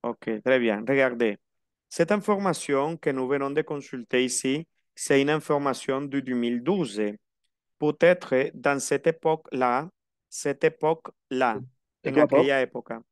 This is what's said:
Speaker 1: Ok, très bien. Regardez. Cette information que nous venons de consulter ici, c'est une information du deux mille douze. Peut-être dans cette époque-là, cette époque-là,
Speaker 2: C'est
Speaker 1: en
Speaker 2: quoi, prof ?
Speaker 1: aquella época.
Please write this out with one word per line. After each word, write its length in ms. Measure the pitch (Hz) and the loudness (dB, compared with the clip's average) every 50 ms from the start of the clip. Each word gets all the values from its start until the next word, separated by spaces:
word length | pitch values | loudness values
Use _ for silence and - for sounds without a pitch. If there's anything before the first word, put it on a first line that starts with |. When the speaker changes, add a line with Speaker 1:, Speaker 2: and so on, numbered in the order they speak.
Speaker 1:
Ok, 400 | - 120 117 _ - - 110 107 - | -6 -6 -8 _ -6 -6 -6 -2 2
très 140 | 123 131 127 | 2 2 4
bien. 260 | 120 113 104 104 113 | 4 2 0 0 0
Regardez. 520 | 113 139 139 131 131 120 117 120 110 104 - _ _ _ _ _ _ _ _ _ _ | 0 2 2 2 0 0 0 0 0 0 -4 _ _ _ _ _ _ _ _ _ _
Cette 240 | - - 170 170 | -2 -2 0 2
information 840 | 208 208 - - 208 196 202 190 160 - - - 139 135 139 156 170 | 0 -2 0 0 -2 0 0 -2 -2 -2 -2 -2 0 0 0 -2 -4
que 140 | 156 - 156 | -4 -4 -4
nous 160 | 139 131 131 | -2 -2 -2
venons 240 | 127 143 139 139 139 | -2 -2 -2 -2 -2
de 120 | 143 151 | -2 -4
consulter 600 | 151 - 156 143 139 - - 127 113 _ - 123 131 | -4 -4 -8 -10 -10 -10 -12 -12 -8 _ 0 0 0
ici, 420 | 123 127 - - 135 131 151 165 _ _ _ _ _ _ | 0 -2 -2 -2 -2 -2 -2 -6 _ _ _ _ _ _
c'est 260 | - - - 208 180 | -12 0 2 4 4
une 80 | 139 143 | 4 4
information 720 | 151 156 - - 156 143 143 139 127 - - - 135 135 | 0 0 0 0 -2 0 0 -2 -2 -2 -4 -4 -4 -4
du 200 | 143 143 135 139 | -4 -4 -4 -4
deux 120 | 131 127 127 | -4 -2 -2
mille 280 | 123 120 120 120 120 | -2 0 -2 -2 -2
douze. 380 | 120 147 196 196 165 117 104 107 107 104 104 - _ _ _ _ _ _ _ _ _ _ _ _ | -2 0 0 0 -2 -4 -2 -2 -4 -4 -4 -8 _ _ _ _ _ _ _ _ _ _ _ _
Peut-être 720 | 151 151 147 _ - 170 180 175 - - 131 131 127 - - | -2 -2 2 _ 4 4 4 4 0 0 0 2 2 0 -4
dans 240 | 131 123 143 139 139 | -2 0 0 0 0
cette 260 | 131 - 147 139 - | 0 -2 -2 2 2
époque-là, 840 | 170 160 160 - 160 160 160 - - - 131 127 123 120 131 151 185 _ _ _ _ _ _ _ _ | 0 -2 0 0 -2 -2 -2 -4 -8 -2 0 0 2 2 0 -2 -6 _ _ _ _ _ _ _ _
cette 360 | - - - 147 139 - - | -16 -6 -4 -4 -2 0 0
époque-là, 920 | 156 156 _ - 156 160 160 _ - - _ _ _ 131 127 127 120 110 127 127 - _ _ _ _ _ _ | 0 0 _ -2 -2 -2 -2 _ -20 -20 _ _ _ -2 0 0 0 0 -2 -8 -14 _ _ _ _ _ _
Speaker 2:
C'est 80 | _ 135 | _ 0
Speaker 1:
en 40 | 135 | 2
Speaker 2:
quoi, 120 | 143 151 | 2 2
prof ? 140 | - 139 135 | 4 4 4
Speaker 1:
aquella 220 | 131 139 139 135 | 4 4 2 0
época. 400 | 127 - _ 123 - - 123 113 120 _ | 0 -2 _ -14 -10 -10 -12 -12 -12 _